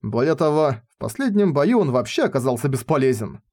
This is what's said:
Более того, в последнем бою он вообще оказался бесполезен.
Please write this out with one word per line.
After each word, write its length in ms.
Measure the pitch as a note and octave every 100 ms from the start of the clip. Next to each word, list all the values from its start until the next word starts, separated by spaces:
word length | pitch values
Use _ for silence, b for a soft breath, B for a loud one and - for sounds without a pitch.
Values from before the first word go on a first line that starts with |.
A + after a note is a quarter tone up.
Более 340 | A#2 A2 C3+ D#3+
того, 400 | D#3 D3+ D#3 A#2 _
в 100 | _
последнем 540 | A2+ - C4+ G3+ G3
бою 280 | C#3+ D3 A#3+
он 100 | E3
вообще 340 | B2 A#2 -
оказался 440 | B3 C#3 B2 A#2+ C#3+
бесполезен. 760 | C3 - D3+ C3 A#2+ G#2+ - _